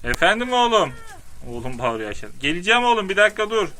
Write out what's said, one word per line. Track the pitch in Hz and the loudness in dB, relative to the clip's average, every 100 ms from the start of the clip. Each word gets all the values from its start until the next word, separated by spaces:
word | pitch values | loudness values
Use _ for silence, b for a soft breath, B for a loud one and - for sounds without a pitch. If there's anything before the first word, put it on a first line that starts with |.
efendim | 120 - 170 220 247 | -4 2 2 2 0
oğlum. | 247 240 220 156 123 - - - - 127 | 2 4 4 2 -4 -16 -16 -16 -14 -10
Oğlum | 120 120 123 | -8 -6 -2
bağırıyor | 123 113 107 | -2 -2 -6
aşağıda. | 101 104 95 | -8 -8 -4
Geleceğim | 143 165 185 240 | -2 -2 2 4
oğlum, | 247 233 190 | 4 2 2
bir | 196 | 4
dakika | 214 208 214 | 2 2 -2
dur. | 220 180 | 0 -2